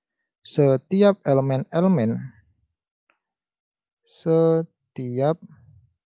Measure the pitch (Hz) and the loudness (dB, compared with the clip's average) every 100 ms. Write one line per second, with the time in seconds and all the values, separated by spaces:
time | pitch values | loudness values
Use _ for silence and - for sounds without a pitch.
0 | _ _ _ _ - - 139 131 - 190 | _ _ _ _ -8 0 2 2 -2 2
1 | 202 196 147 135 135 131 - 165 185 170 | 2 2 0 0 0 -4 -4 -2 0 0
2 | 113 120 127 - _ _ _ _ _ _ | 0 -4 -8 -18 _ _ _ _ _ _
3 | _ _ _ _ _ _ _ _ _ _ | _ _ _ _ _ _ _ _ _ _
4 | _ - 170 160 165 165 165 _ _ - | _ -10 -2 2 2 0 -4 _ _ -12
5 | 123 123 143 165 - - - - _ _ | -8 -2 -2 -4 -10 -20 -20 -20 _ _